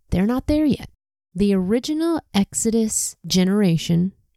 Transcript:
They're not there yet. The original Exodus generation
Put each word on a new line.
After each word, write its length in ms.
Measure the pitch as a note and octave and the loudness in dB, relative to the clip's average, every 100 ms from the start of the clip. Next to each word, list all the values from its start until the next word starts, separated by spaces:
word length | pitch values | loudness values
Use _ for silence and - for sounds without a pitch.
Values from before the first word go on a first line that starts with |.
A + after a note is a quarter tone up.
| - | -4
They're 160 | F3+ G3+ | -2 0
not 220 | B3+ - | -2 0
there 180 | D4+ D4+ | 0 2
yet. 240 | - - _ _ _ _ | 0 -6 _ _ _ _
The 200 | F3+ G3+ | -2 2
original 680 | F#3+ F3+ A#3+ C4+ D#4 E4 D#4+ - | 2 0 -2 -2 -2 -2 -2 -2
Exodus 840 | G3+ G3+ - A3+ A3+ A3 - - - E3 | -2 -2 -2 0 0 0 -2 -8 -10 -2
generation 880 | F3+ F#3 G#3 F#3+ E3 - E3+ F#3+ - _ | 0 2 2 2 2 0 0 0 -6 _